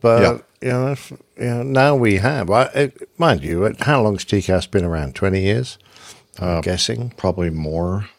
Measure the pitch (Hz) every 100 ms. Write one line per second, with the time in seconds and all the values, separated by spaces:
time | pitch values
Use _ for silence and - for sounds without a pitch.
0 | 117 117 113 120 - _ 127 123 131 135
1 | - 131 _ - 123 120 131 131 139 139
2 | 117 95 117 143 87 110 131 - 139 -
3 | - - 165 107 143 85 107 - - 143
4 | 107 98 - 101 92 92 - 101 87 82
5 | 71 - 98 95 95 113 123 - _ -
6 | - - _ - 90 85 87 90 - 117
7 | 120 - 95 90 85 78 78 80 87 98
8 | 107